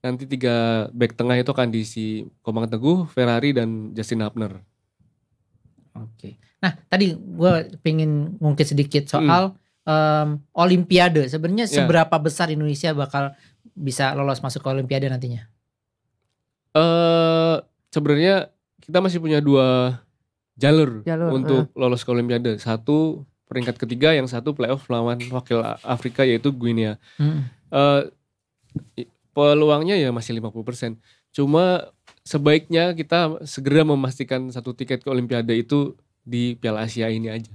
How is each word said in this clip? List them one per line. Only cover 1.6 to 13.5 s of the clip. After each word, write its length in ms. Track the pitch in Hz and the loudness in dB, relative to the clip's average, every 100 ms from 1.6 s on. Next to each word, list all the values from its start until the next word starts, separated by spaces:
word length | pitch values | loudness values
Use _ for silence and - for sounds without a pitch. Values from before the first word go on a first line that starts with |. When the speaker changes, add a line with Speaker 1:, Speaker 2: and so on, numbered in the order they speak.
| 120 | 0
Speaker 1:
diisi 380 | 113 110 113 110 110 107 _ | -2 -6 -8 -6 -8 -10 _
Komang 260 | - 113 113 | -6 -4 -4
Teguh, 380 | 110 135 180 165 | -2 0 0 -2
Ferrari, 440 | - 123 117 143 | -2 0 2 0
dan 380 | 131 113 110 107 | 0 -2 -6 -10
Justin 300 | 107 107 113 | -10 -6 -4
Hubner. 420 | 107 113 104 92 95 _ _ _ _ _ _ _ _ _ _ _ _ | -4 -6 -8 -10 _ _ _ _ _ _ _ _ _ _ _ _ _
Speaker 2:
Oke. 440 | 113 113 - - - _ _ | -18 -18 -18 -20 -20 _ _
Nah, 140 | 185 - | -6 -6
tadi 260 | _ 185 196 | _ 2 2
gua 400 | 165 - 165 175 165 - - | 0 -12 2 4 4 0 -4
pengen 560 | 160 156 156 147 151 196 | -2 0 0 0 -2 -2
ngungkit 320 | 151 143 147 | 0 2 0
sedikit 360 | 147 143 147 | 2 0 -2
Speaker 1:
Hmm. 60 | 143 | -2
Speaker 2:
soal, 320 | 147 156 175 190 190 _ _ | 0 4 4 2 -4 _ _
em, 440 | - 156 156 151 151 147 _ | -2 2 2 2 0 -4 _
Olimpiade. 760 | - 180 185 175 180 175 160 131 | 0 4 4 4 4 6 4 0
Sebenarnya 380 | 156 165 208 | -2 -2 -2
Speaker 1:
Ya. 100 | 226 147 | 0 0
Speaker 2:
seberapa 380 | 147 170 160 160 | 4 4 4 2
besar 320 | 156 151 170 | 0 -2 -2
Indonesia 440 | 151 151 143 165 | -2 -2 -2 -2
bakal 400 | 147 131 139 139 139 _ | -2 -4 -4 -6 -10 _